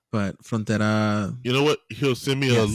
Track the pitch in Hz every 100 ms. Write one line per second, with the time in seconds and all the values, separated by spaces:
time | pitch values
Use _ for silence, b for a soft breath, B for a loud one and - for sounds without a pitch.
0 | _ 110 98 - - 113 104 107 107 107
1 | 107 104 98 123 123 131 147 - - 104
2 | 143 120 135 135 135 120 107